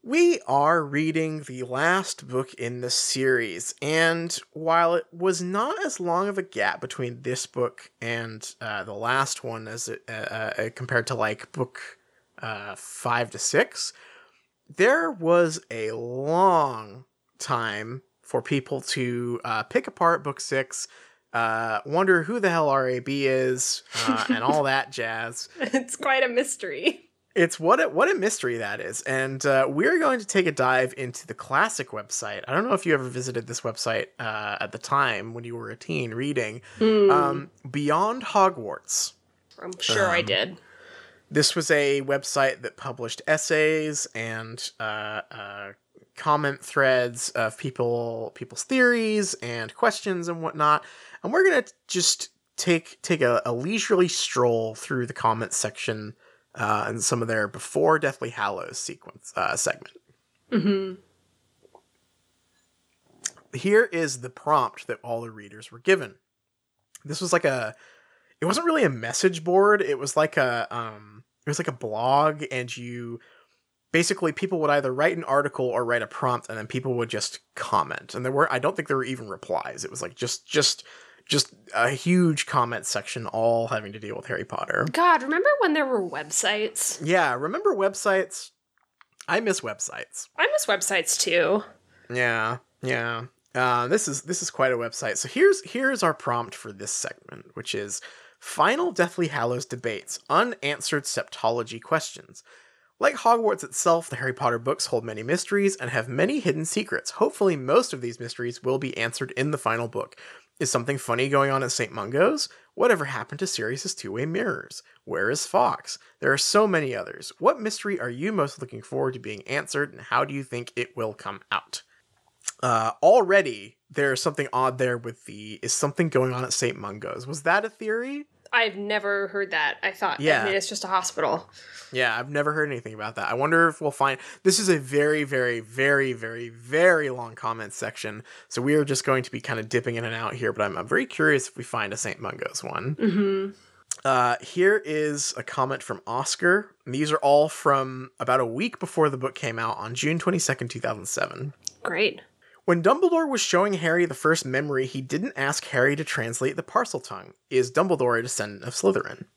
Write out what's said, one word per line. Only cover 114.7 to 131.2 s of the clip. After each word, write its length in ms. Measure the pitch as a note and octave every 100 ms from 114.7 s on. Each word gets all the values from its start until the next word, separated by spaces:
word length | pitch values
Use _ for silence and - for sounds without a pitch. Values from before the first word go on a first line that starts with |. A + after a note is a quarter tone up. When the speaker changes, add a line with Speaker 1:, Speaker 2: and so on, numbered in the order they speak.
| - _ _
Speaker 1:
Where 260 | - D#2+ G2+
is 160 | D3+ -
Fawkes? 520 | F#3+ - - - - - _
There 120 | C#3
are 60 | C3+
so 280 | - G#3 A3
many 280 | E3+ C#3
others. 380 | A2+ F2+ - - -
What 200 | F#3+ D4+
mystery 380 | G#3+ - G#3 G3
are 100 | B2
you 220 | B2 F3
most 280 | G#3 C#3+ -
looking 220 | C3 A2
forward 320 | - C3+ C3+
to 40 | B2+
being 240 | A#2 G#2 -
answered, 440 | C#3 D3+ C#3+ D3
and 80 | -
how 220 | - A#2+ C#3+
do 80 |
you 80 | C#3
think 280 | C3 A#2+ A#2+ -
it 180 | A#2+ -
will 160 | A2
come 260 | G#2+ G2+ G2 _
out? 320 | F#2+ - - _ _ _ _ _ _ - -
Uh, 300 | B2+ A2+ A2+ -
already, 720 | E3 A#3+ F#3 G3 D#3 G#2+ G2+ _ _
there's 320 | - C#3+ B2+
something 260 | D#3+ C#3+ C#3
odd 280 | B2+ C3 B2+
there 180 | B2+ A#2+
with 300 | A#2+ A2+ -
the, 320 | G#2 G#2+ G#2+
"Is 120 | -
something 340 | - D3 D3 E3
going 240 | C3+ B2+
on 100 | B2
at 100 | B2+
Saint 240 | - B2 C3
Mungo's?" 480 | G2+ G#2 G2+ - B2+
Was 160 | D3+
that 240 | D3+ F#3+ A3
a 20 |
theory? 540 | _ A3 A3+ B3+ C#4+ D4 _ -
Speaker 2:
I've 240 | B3 A3+ F#3+
never 500 | G3+ G#3+ G3 G3+ G3
heard 220 | G3 F#3+
that. 240 | D#3+ D3 -
I 80 | -
thought, 300 | - G3 C#3+
Speaker 1:
Yeah. 220 | D3+ C#3
Speaker 2:
I 20 | A2
mean, 80 |
it's 140 | G3 F#3+
just 160 | G3+
a 20 | F#3
hospital. 640 | F#3 F3+ -